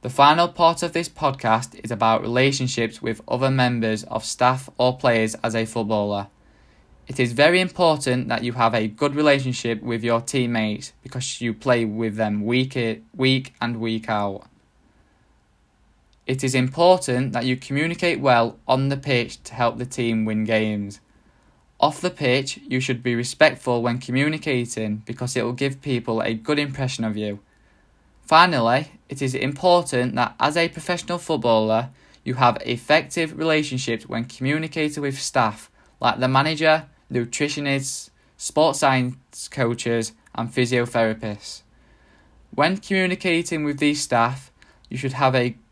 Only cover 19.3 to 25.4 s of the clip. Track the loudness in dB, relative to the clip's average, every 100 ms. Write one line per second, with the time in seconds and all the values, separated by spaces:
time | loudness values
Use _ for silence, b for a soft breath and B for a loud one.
19.3 | -8 -16 -2 -2 0 -8 -4 -2 0 0
20.3 | -2 0 0 0 -4 -8 -12 b b b
21.3 | b b b b _ 0 2 -6 -2 0
22.3 | 0 -2 -10 -4 -4 -2 -4 -2 -2 -4
23.3 | 4 4 4 -2 0 0 -4 -2 0 0
24.3 | -2 -2 -2 -2 -4 -4 -4 -6 -8 -4
25.3 | -2